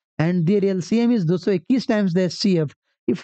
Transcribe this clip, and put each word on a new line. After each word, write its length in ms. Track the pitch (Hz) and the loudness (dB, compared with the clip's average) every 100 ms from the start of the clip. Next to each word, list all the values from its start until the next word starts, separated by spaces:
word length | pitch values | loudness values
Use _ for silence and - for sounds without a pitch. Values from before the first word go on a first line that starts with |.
| _ - | _ -4
and 260 | 160 180 | -2 0
their 200 | 160 208 | 0 2
एलसीएम 480 | 196 190 156 226 233 | 0 -2 -2 0 2
is 120 | 240 | 0
दो 120 | 160 180 | 0 0
सौ 140 | 214 | 0
इक्कीस 360 | 185 - 254 - | -2 0 -2 0
times 260 | 214 196 | 0 0
the 80 | 170 | 0
एचसीएफ़। 520 | 185 - 208 175 147 - _ _ - | -2 -2 0 0 0 -6 _ _ -6
If 140 | 208 | -4